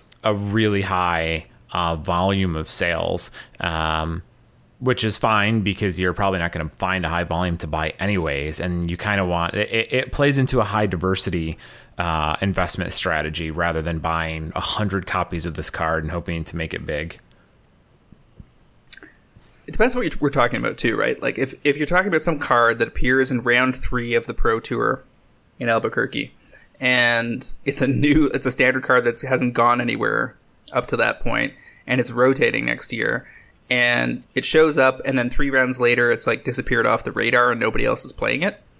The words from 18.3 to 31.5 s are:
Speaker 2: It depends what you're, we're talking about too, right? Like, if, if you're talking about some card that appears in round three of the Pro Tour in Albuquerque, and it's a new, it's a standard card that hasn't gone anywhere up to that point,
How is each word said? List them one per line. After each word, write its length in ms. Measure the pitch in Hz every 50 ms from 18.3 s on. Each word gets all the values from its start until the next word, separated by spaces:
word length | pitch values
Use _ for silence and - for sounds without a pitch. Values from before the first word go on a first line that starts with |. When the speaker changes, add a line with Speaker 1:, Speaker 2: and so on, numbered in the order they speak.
| _ - - _ _ _ _ _ _ _ _ - - - - - - _ _ _ _ - - - - _ _ -
Speaker 2:
It 40 | 165
depends 220 | - 220 254 247
what 80 | 247 220
you're, 160 | 185 - -
we're 120 | 147 143
talking 280 | - 143 120 120 - 113
about 200 | 120 113 107 -
too, 180 | - 120 107
right? 240 | 107 104 120 - - -
Like, 160 | 127 117 -
if, 160 | 135 131 - - -
if 120 | 147 139
you're 100 | 147 151
talking 220 | - 175 180 190 202
about 140 | 175 156 -
some 180 | 175 160 139
card 400 | - - 127 120 117 117 117 117
that 80 | 117 -
appears 420 | - - 123 127 131 135 131 127
in 120 | 131 120 113
round 340 | 120 120 123 131 131 127
three 380 | - - - 127 123 117 120 117
of 120 | 117 117
the 80 | - 110
Pro 240 | - - 120 113 117
Tour 460 | - - 123 117 113 113 117 - - _ _ _ _ _ _ _ _ _ _ -
in 80 | 127 117
Albuquerque, 640 | 113 110 113 117 - 117 113 - - 117 113 - - _ _ - - - - _ _ -
and 720 | 131 127 127 123 120 120 120 117 117 117 117 - - - - - -
it's 180 | 139 139 - 135
a 60 | 127
new, 380 | 135 120 139 147 147 160 151
it's 200 | 135 - 135 139
a 60 | 131 117
standard 320 | - 131 127 127 131 -
card 200 | - 131 123 120
that 160 | 120 117 - -
hasn't 300 | 131 131 123 - 123 120
gone 280 | 120 117 120 120 123
anywhere 560 | 120 120 113 110 113 110 110 113 117 117 - _ _ _ _ - - - -
up 140 | 131 127
to 100 | - -
that 220 | 117 113 110 110 -
point, 340 | - 117 113 113 117 -